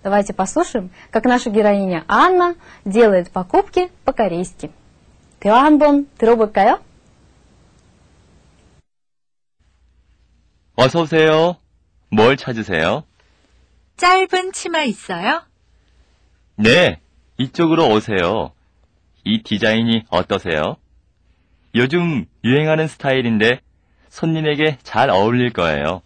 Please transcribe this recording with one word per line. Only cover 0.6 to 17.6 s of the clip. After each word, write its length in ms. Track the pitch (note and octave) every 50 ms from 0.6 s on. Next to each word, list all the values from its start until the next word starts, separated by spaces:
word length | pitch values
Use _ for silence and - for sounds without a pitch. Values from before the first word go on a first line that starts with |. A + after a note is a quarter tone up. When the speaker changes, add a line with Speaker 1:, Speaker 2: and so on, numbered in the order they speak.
| F4 - - A#3 F#3 F3+ - - - _
Speaker 1:
как 140 | - A3+ A3
наша 240 | B3 B3 B3 - A#3+
героиня 560 | G3+ A3 G#3+ G#3+ G3+ G3+ G3 F#3+ F3+ D#3+ D#3 -
Анна 480 | G3 A3+ D4 F4+ F#4 F4+ F4 F4 F4 - _ - - _ _
делает 460 | G3+ F#3+ A3+ A#3+ G#3+ G3 F3+ F3 -
покупки 600 | - F#3+ F3+ - - - - - - F#4 F4+ F4+ _ _ _
по-корейски. 680 | - C4+ - A3+ F#3 E3 F3 F#3 F3+ - - - D3+ _ _ _ _ _ _ _ _ _ _ _ _ _ _
대화 260 | - G3 A3 A#3+ C#4
한번 440 | D#4 D4+ C#4+ D4+ D4 C#4+ C#4+ C#4+ - _ -
들어볼까요? 600 | A#3 A3+ A#3+ A3+ A3 G#3 - G#3 G3 A#3 E4 - - _ _ _ _ _ _ _ _ _ _ _ _ _ _ _ _ _ _ _ _ _ _ _ _ _ _ _ _ _ _ _ _ _ _ _ _ _ _ _ _ _ _ _ _ _ _ _ _ _ _ _ _ _ _ _ _ _ _ _ _ _ _ _ _ _ _ _ _ _ _ _ _ _ _ _ _ _ _
Speaker 2:
어서 240 | - B2+ C3 - E3+
오세요. 540 | E3 D3 E3 D#3+ D#3 D#3+ D#3 D#3 E3 F3 F3 _ _ _ _ _ _ _ _ _ _ _
뭘 260 | G#2 A2 A2 B2 C#3
찾으세요? 680 | C#3 - C3 B2 A2+ G#2 F#2+ F2+ D#2+ D#2+ F2 G#2+ D3 D#3+ _ _ _ _ _ _ _ _ _ _ _ _ _ _ _ _ _ _
Speaker 3:
짧은 560 | - F4+ F4+ F#4 F#4+ F#4+ F#4 - F#4 F#4 F#4+
치마 300 | - - - F#4 E4 D#4+
있어요? 600 | D4+ B3 G#3 - - - F#3 E3+ F3+ A#3 D4+ E4+ - _ _ _ _ _ _ _ _ _ _ _ _ _ _ _ _ _ _ _ _ _ _
Speaker 2:
네, 440 | - G#2+ A2 C3 F3 F3+ B2+ E2 - _ _ _ _ _ _ _
이쪽으로 520 | - C3 C3 - -